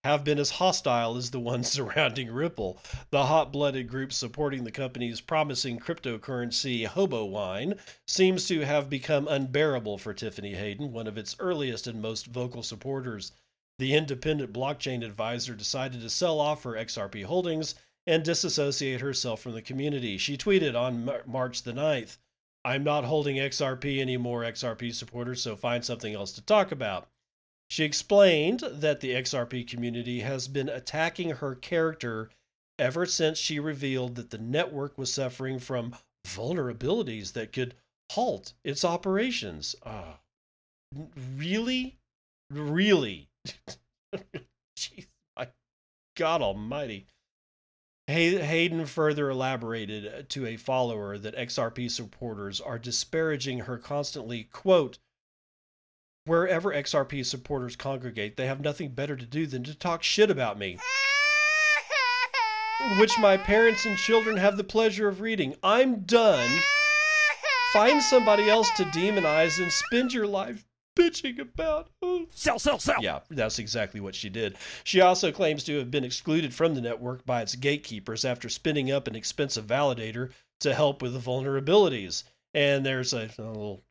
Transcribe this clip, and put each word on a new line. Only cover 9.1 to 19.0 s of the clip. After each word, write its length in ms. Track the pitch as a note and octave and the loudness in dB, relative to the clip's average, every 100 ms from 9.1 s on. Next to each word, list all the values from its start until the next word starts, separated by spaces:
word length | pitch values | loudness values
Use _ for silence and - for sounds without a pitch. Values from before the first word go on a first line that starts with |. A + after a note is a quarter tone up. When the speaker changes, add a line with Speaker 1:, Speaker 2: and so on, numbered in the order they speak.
| D3 D3+ | 0 2
Speaker 1:
unbearable 720 | C#3 C3 C3+ D#3 C3 G#2+ G2+ | 0 0 2 2 2 -2 -6
for 160 | A2 | -8
Tiffany 400 | G2 A2+ G2+ G2+ | -6 -8 -6 -8
Hayden, 360 | F#2+ G#2 G2+ C#3+ | -6 -6 -6 -8
one 160 | A#2 A2 | -6 -8
of 120 | G#2 | -8
its 180 | G#2 - | -10 -4
earliest 480 | F#3 E3 C3+ A2 B2 | -2 -2 -2 -4 -8
and 140 | A#2 | -6
most 280 | A2 A2+ A#2+ | -6 -6 -8
vocal 340 | B2 B2 A#2+ | -6 -6 -6
supporters. 720 | A2+ G#2+ C3+ C3+ B2+ G#2+ F#2 _ _ _ _ - | -10 -10 -6 -6 -6 -8 -12 _ _ _ _ -4
The 160 | C3 | 2
independent 600 | D3 D3 C3 D#3 D3+ A#2+ | 2 2 -4 0 -2 -2
blockchain 500 | A2+ C3+ C#3+ C#3 B2 | -4 -4 -4 -4 -4
advisor 500 | A2+ G#2 A2+ A#2+ B2 | -6 -4 -4 -4 -6
decided 460 | A2 G2+ C#3 C3 B2 | -6 -6 -4 -6 -8
to 80 | A2+ | -6
sell 320 | - F3+ D#3 | -2 0 2
off 220 | D3 D3+ | 0 -2
her 160 | B2+ A2+ | -4 -6
X 180 | A2+ - | -6 -6
R 140 | G2 | -6
P 100 | G#2+ | -8
holdings 540 | F#2+ F3+ F3 D#3+ D#3 - _ _ - | -2 0 0 -2 -4 -8 _ _ 2
and 160 | E3 | 2
disassociate 800 | D#3 E3 F#3 D3+ C#3+ C3+ C3+ B2+ | 2 0 0 0 0 0 -2 -4